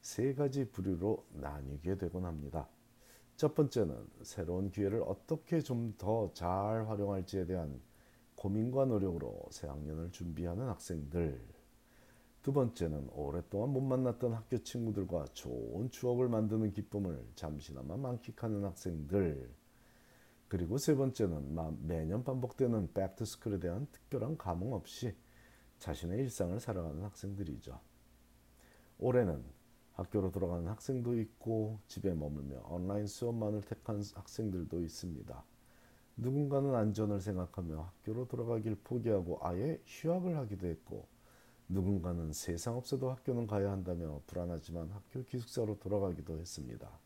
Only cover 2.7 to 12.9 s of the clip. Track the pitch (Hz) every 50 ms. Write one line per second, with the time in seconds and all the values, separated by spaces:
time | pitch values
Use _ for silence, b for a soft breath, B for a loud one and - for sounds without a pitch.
2.7 | - - - - B B B B B B B B - - - 151 147 - 151 135
3.7 | - 123 104 82 67 57 50 - - - - - - - 90 80 87 90 98 101
4.7 | 92 - 101 98 101 113 - - 101 - - - 160 151 - - 170 165 143 -
5.7 | 131 117 117 117 101 - - 95 110 117 107 90 - - 90 87 92 98 101 104
6.7 | 110 113 110 107 110 101 101 101 101 95 90 - - 98 90 80 92 90 82 73
7.7 | 69 62 - B B B B B B B B B B - - 101 98 107 110 120
8.7 | 123 135 135 131 117 104 98 95 85 85 73 60 52 50 - - - - - 73
9.7 | 69 73 73 73 78 80 82 87 92 - 87 87 80 78 87 87 85 82 131 127
10.7 | 101 - - - 90 80 73 71 76 87 85 78 67 62 57 55 - - - -
11.7 | - B B B B B B B B B B B B B - - 139 143 127 117
12.7 | 117 - 87 80